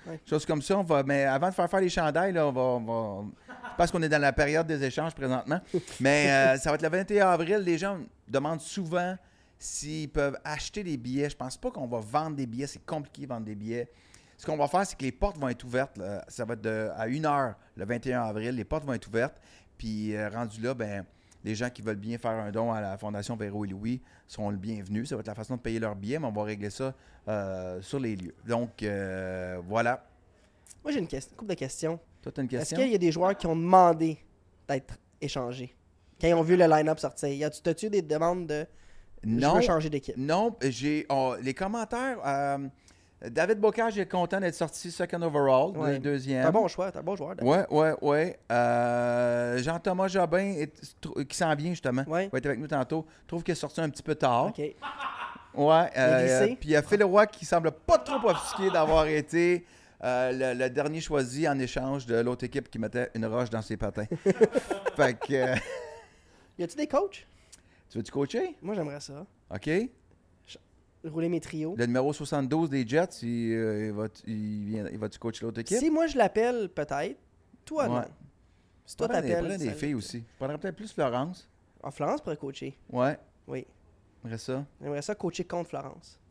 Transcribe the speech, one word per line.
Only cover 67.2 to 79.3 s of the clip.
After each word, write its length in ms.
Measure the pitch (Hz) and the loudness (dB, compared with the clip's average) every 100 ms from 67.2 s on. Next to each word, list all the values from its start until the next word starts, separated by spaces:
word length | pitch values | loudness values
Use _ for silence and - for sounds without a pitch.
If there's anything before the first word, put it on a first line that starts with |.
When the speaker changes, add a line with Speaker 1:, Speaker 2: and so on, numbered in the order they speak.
| - - _ - _ _ _ | -20 -20 _ -20 _ _ _
Speaker 2:
Tu 100 | 110 | -10
veux-tu 120 | 107 | -6
coacher ? 440 | 139 139 233 370 302 | -4 -2 -2 -4 -6
Speaker 1:
Moi, 120 | 175 208 | -8 -6
j'aimerais 240 | 151 143 | -6 -8
ça. 260 | - 139 196 _ - | -12 -16 -18 _ -12
Speaker 2:
OK. 160 | 101 - 170 247 _ _ _ _ _ - - _ _ _ _ 160 | -8 -2 0 -2 _ _ _ _ _ -20 -20 _ _ _ _ -10
Speaker 1:
Rouler 240 | 156 170 | -4 -2
mes 100 | 170 | -2
trios. 360 | - 160 156 143 | -4 -6 -4 -2
Speaker 2:
Le 80 | 120 | 0
numéro 280 | 123 139 | 2 0
soixante-douze 560 | 147 147 147 131 156 165 | -2 -4 -2 0 0 0
des 180 | 135 113 | 0 0
Jets, 340 | 147 185 - | 2 0 -2
il, 300 | 117 117 113 | -4 -2 0
euh, 340 | 113 110 107 107 | 0 0 -2 -2
il 60 | |
va 160 | 104 107 | -4 -6
t-, 140 | - - | -8 -8
il 360 | 110 107 107 104 | -6 -4 -6 -4
vient, 220 | 107 101 | -6 -6
il 60 | 107 | -6
va-tu 220 | 107 - | -8 -6
coacher 260 | 117 - 113 | -8 -6 -6
l'autre 140 | 110 | -6
équipe ? 180 | - 220 | -2 0
Speaker 1:
Si 120 | 311 | 2
moi 180 | 311 330 | 2 2
je 100 | 277 | 2
l'appelle, 520 | 202 214 240 247 190 | 2 2 0 0 -4
peut-être. 480 | - 147 139 180 285 _ _ _ - - | -6 -4 -4 -4 -8 _ _ _ -20 -8
Toi, 180 | 311 | -2
Speaker 2:
Ouais. 60 | 247 | 0
Speaker 1:
non. 160 | 120 - - - _ _ _ _ _ - | -2 -4 -10 -20 _ _ _ _ _ -16
Si 100 | - | -4
toi 100 | 233 | -2
Speaker 2:
Prends 140 | 214 | 0
des, 80 | |
Speaker 1:
t'appelles, 180 | 143 | 0